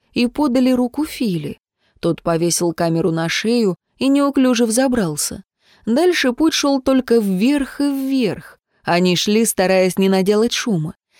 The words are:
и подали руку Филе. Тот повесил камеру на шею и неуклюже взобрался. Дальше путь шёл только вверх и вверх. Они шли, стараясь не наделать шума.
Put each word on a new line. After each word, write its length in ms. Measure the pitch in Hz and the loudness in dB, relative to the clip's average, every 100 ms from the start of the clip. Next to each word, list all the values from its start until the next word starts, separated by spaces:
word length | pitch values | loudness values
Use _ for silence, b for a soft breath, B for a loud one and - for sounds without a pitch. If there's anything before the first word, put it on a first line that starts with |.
| _ | _
и 140 | - 240 | -4 -2
подали 440 | - 294 247 254 | 0 0 2 2
руку 340 | 254 247 - 311 | 2 0 -4 -6
Филе. 540 | - 240 170 147 - _ _ _ _ | -4 -4 -4 -6 -12 _ _ _ _
Тот 220 | 170 165 | -4 -2
повесил 520 | - 165 170 165 175 | -2 -2 0 0 -2
камеру 380 | 165 170 165 180 | -2 -2 0 0
на 180 | 165 165 | -2 -4
шею 460 | - 214 240 214 170 _ - | -4 -2 0 0 -2 _ -4
и 100 | 262 | 0
неуклюже 580 | 277 285 277 254 240 233 | 2 2 2 2 2 0
взобрался. 800 | 226 277 247 180 147 - - - _ b b b | 2 0 0 -2 -4 -8 -10 -16 _ b b b
Дальше 480 | 240 359 339 269 | 0 2 2 0
путь 200 | 240 320 | 0 0
шёл 280 | - 285 277 | 0 0 0
только 360 | 262 262 254 233 | 2 0 2 2
вверх 640 | 208 185 233 294 262 - | 2 0 2 0 -2 -4
и 80 | 285 | -2
вверх. 680 | 277 269 269 220 156 - - _ _ | -2 -2 0 0 -4 -10 -20 _ _
Они 320 | - 170 180 175 | -2 0 2 0
шли, 300 | - 208 226 | 0 2 0
стараясь 520 | - 185 190 185 175 | 0 2 2 2 2
не 120 | 190 | 2
наделать 440 | 190 185 208 233 | 2 2 2 0
шума. 420 | - - 185 156 - _ b | -2 -4 -4 -4 -10 _ b